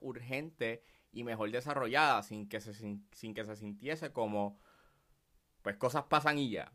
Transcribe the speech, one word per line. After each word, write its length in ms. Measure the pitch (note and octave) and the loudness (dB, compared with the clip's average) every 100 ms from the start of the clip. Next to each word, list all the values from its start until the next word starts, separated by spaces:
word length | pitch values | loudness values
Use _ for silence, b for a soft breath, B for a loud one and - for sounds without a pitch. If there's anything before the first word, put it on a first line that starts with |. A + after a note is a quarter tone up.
urgente 800 | C3 A#2+ A#2+ C3 D#3+ D#3+ A2+ A#2 b b b | -10 -8 -4 -4 -4 -2 -2 -2 b b b
y 140 | - | -8
mejor 260 | A#2+ A2+ G#2+ | -4 0 0
desarrollada, 720 | A#2+ C3 C#3 A#2+ C3+ D3+ A#2 | 0 0 0 2 6 6 6
sin 280 | G2+ G#2+ G#2 | 2 -6 -6
que 100 | A2 | -6
se 140 | G#2+ | -8
sin, 340 | G#2 A2 G2+ - | -10 -6 -8 -10
sin 200 | - A2+ | -12 -10
que 140 | A2 G#2+ | -6 -6
se 100 | G#2+ | -8
sintiese 560 | G#2 G#2 B2 D#3 D#3+ | -10 -8 -6 -6 -6
como, 480 | - A2 G#2 G2+ G2+ b b b b b b _ _ _ _ | -2 0 2 0 -2 b b b b b b _ _ _ _
pues, 160 | G#2 G2+ | -6 0
cosas 260 | B2+ D3 | 0 0
pasan 340 | C#3 D3+ D3 D3 | 4 4 6 2
y 120 | C3+ | 2
ya 200 | F#2+ - | -2 -6